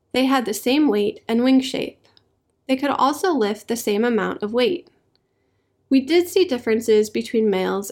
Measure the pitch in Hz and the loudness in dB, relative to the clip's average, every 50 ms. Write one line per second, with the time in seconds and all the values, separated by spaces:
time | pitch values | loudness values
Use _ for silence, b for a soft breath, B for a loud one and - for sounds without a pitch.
0 | _ _ - 254 262 262 269 269 226 - 220 - - 247 262 302 302 269 202 208 | _ _ -2 0 0 2 2 0 0 -2 -6 -4 -2 0 2 2 2 2 2 0
1 | 202 202 - - _ - 233 233 247 262 262 262 254 - - - - - - _ | 0 -2 -4 -8 _ -2 0 2 4 4 4 4 2 0 -4 -6 -6 -8 -10 _
2 | _ _ _ _ _ _ _ _ _ _ _ _ _ - 262 262 285 277 - - | _ _ _ _ _ _ _ _ _ _ _ _ _ -4 -4 -2 -2 -2 0 0
3 | 254 277 294 294 - 381 330 254 214 202 220 214 - - 233 233 - 220 202 202 | 0 0 0 0 -2 0 0 0 0 -2 -2 -4 -6 -8 -6 -4 -2 -2 0 0
4 | 233 240 233 208 185 180 190 - 208 208 220 240 254 208 180 - - _ _ _ | 0 0 0 0 0 -2 -4 -6 -6 -4 -2 0 0 0 -2 -4 -8 _ _ _
5 | _ _ _ _ _ _ _ _ _ _ _ _ _ _ _ _ _ - 269 269 | _ _ _ _ _ _ _ _ _ _ _ _ _ _ _ _ _ 0 0 0
6 | 254 269 320 359 339 359 - 381 359 359 254 247 - 226 220 226 226 - 214 214 | 2 2 2 2 2 2 2 0 0 0 -2 -4 -2 -2 -2 0 2 2 4 4
7 | 214 214 - 226 226 - - 226 220 214 190 185 185 185 190 196 202 - | 2 2 -2 -6 -6 -2 -2 0 2 2 0 0 0 -2 -2 -4 -6 -8